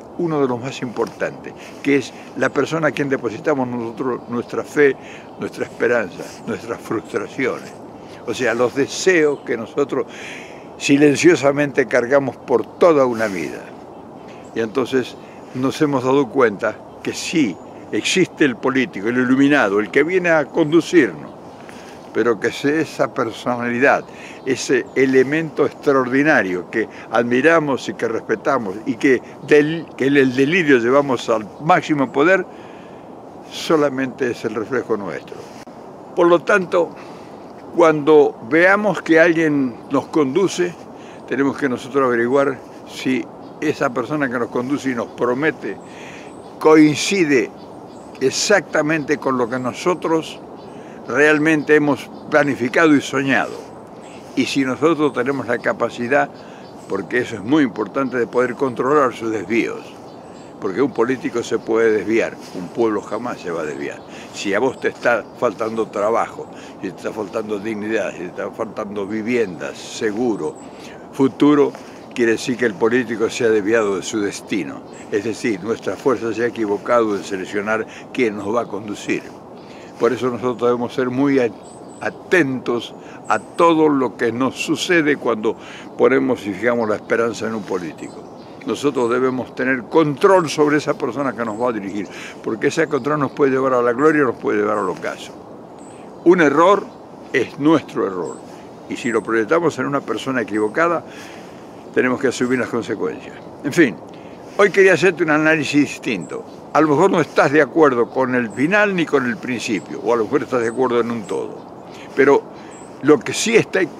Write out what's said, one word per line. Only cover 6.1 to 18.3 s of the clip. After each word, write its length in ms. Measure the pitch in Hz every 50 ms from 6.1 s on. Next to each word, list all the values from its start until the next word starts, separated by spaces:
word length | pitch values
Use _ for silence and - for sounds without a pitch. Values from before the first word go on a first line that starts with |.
| - - - - - - -
nuestras 320 | 117 107 92 - 113 - -
frustraciones. 920 | - - 117 107 - - 117 110 104 - - 135 131 113 82 67 65 - - - - - - - - - - - -
O 80 | 120 110
sea, 220 | 113 127 113 113
los 180 | 120 127 113 113
deseos 680 | 135 139 - - - - 190 185 165 151 147 139 113 -
que 100 | - 127
nosotros 520 | 113 113 - - 147 143 - 151 131 - - - - - - - - - - - - - - -
silenciosamente 1120 | - - 135 143 139 151 147 139 117 156 170 170 123 131 143 143 143 147 143 127 147 131
cargamos 500 | 107 135 123 120 117 139 143 139 123 -
por 300 | - - - 127 113 - - -
toda 280 | - 196 175 160 143 135
una 220 | 123 117 110 110
vida. 340 | 104 95 85 78 64 58 52 52 - - - - - - - - - - - - - - - - - -
Y 60 | 113
entonces 560 | 117 110 101 131 123 - 131 131 117 - - - - - - - - - -
nos 280 | 127 131 131 - -
hemos 220 | 156 143 143 127 120
dado 240 | 131 135 143 139
cuenta 480 | 107 101 139 123 110 101 90 113 107 107 - - - - -
que 120 | - 120 107
sí, 420 | - - - 185 165 139 101 80 - - - - - - - -
existe 500 | 107 - - - 190 165 -